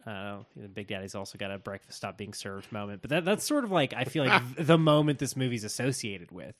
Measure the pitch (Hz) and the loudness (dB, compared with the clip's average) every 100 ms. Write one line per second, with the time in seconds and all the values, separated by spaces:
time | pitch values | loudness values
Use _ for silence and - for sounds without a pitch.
0 | 113 98 101 101 113 - 101 98 101 98 | -10 -8 -8 -10 -14 -18 -12 -10 -6 -6
1 | 95 101 98 98 98 98 104 98 - - | -6 -8 -8 -8 -6 -6 -8 -10 -12 -10
2 | 101 92 101 - 101 98 - 107 101 101 | -8 -8 -10 -8 -8 -8 -8 -8 -8 -8
3 | 117 160 170 208 - 294 226 180 131 117 | -2 0 2 0 2 0 2 2 2 0
4 | - 156 - 196 123 131 151 165 156 151 | -4 0 4 4 4 2 6 8 8 6
5 | 151 139 135 135 127 117 104 - 127 131 | 6 2 -2 0 0 -2 -4 -2 -2 -2
6 | 110 95 85 87 - | -4 -8 -12 -14 -14